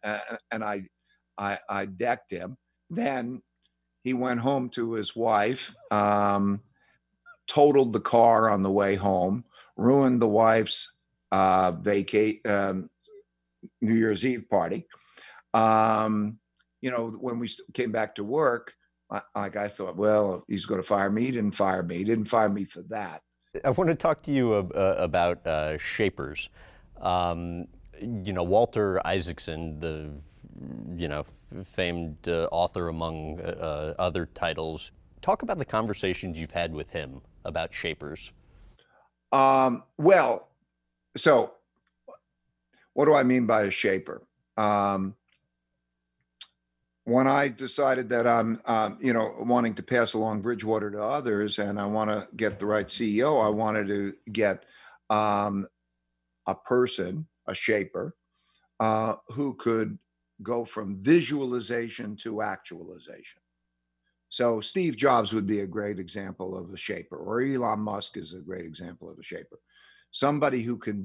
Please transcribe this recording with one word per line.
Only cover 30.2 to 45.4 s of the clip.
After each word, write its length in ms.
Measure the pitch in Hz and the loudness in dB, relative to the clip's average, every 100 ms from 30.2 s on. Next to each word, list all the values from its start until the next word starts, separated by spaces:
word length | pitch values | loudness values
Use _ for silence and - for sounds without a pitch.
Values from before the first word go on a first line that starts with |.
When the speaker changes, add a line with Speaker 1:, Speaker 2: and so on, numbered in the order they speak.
| 76 - - - 67 57 55 | -18 -20 -20 -18 -14 -12 -12
Speaker 2:
you 140 | 85 82 | -8 -4
know, 160 | 73 71 - - - | -4 -8 -14 -18 -16
f-, 80 | 95 | -10
famed, 600 | - 90 85 82 76 - | -4 -2 -2 -6 -8 -4
uh, 200 | 85 85 | -2 0
author 380 | 85 87 92 85 | 0 0 -2 -4
among, 520 | 80 82 80 78 78 | -4 -6 -6 -8 -8
uh, 40 | |
uh, 500 | 87 - 82 76 76 - | -8 -6 -6 -6 -6 -2
other 280 | 90 85 82 | -2 -2 -4
titles. 580 | - 85 80 80 80 - - _ - | -4 -4 -4 -6 -8 -12 -20 _ -6
Talk 200 | - 214 | -2 -2
about 160 | 233 185 | -2 -6
the 60 | |
conversations 760 | 135 110 110 104 95 90 95 80 | -4 -2 -2 -2 -4 -4 -6 -8
you've 120 | 82 | -6
had 220 | 85 85 | -4 -4
with 180 | 76 73 | -6 -8
him 300 | 85 71 67 - _ | -8 -10 -12 -20 _
about 280 | - 80 82 | -8 -6 -6
Shapers. 600 | - 85 78 73 78 - - _ - - _ _ _ _ _ _ | -6 -8 -6 -10 -12 -14 -20 _ -20 -20 _ _ _ _ _ _
Speaker 1:
Um, 500 | 135 135 135 131 117 - - | 4 6 6 4 0 -8 0
well, 500 | 156 185 131 104 - _ _ _ _ _ _ - | 6 6 6 0 -6 _ _ _ _ _ _ 2
so 380 | 156 131 110 - _ _ _ _ - - _ _ _ _ _ _ _ | 6 6 4 -4 _ _ _ _ -20 -20 _ _ _ _ _ _ _
what 120 | - 147 | 2 6
do 80 | |
I 80 | 151 | 6
mean 240 | 127 127 113 | 6 4 4
by 160 | 110 | 4
a 80 | 101 | 2
shaper? 520 | - 104 95 78 71 - _ _ - | 0 0 0 -4 -14 -18 _ _ -2
Um, 580 | 107 104 101 98 95 101 _ _ | 2 4 2 0 -4 -8 _ _